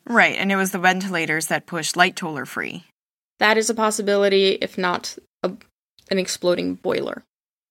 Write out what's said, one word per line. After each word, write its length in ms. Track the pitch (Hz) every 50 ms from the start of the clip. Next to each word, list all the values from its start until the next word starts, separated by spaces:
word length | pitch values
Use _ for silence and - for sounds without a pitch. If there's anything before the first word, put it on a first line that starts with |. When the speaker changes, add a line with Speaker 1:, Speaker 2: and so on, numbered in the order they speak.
| -
Speaker 1:
Right, 300 | - 240 226 185 160 131
and 160 | - - 196
it 60 | 196 190
was 140 | 190 185
the 80 | 196 190
ventilators 680 | 175 185 185 185 190 196 185 170 160 151 156 160 156 -
that 180 | 170 151 -
pushed 300 | - 175 170 156 - -
Light 200 | 170 180 190 180 -
Toller 280 | - 160 156 139 123
free. 380 | - - - 80 62 - - - _ _ _ _ _ _ _ _ _ _ -
Speaker 2:
That 180 | - 214 220 220
is 120 | 220 214
a 40 | 226
possibility, 800 | 220 220 214 214 - 208 202 202 202 202 202 196 196 196 190 - -
if 160 | - 185 - -
not 400 | 185 180 175 - - - - - - _ _ _ - 185 190 - - _ _ _ _ _ _ _ _ -
an 100 | 196 190
exploding 560 | 180 180 - - - 180 175 - 175 - -
boiler. 480 | 185 - 185 - - - - - - - _ _ _ _ _ _ _ _ _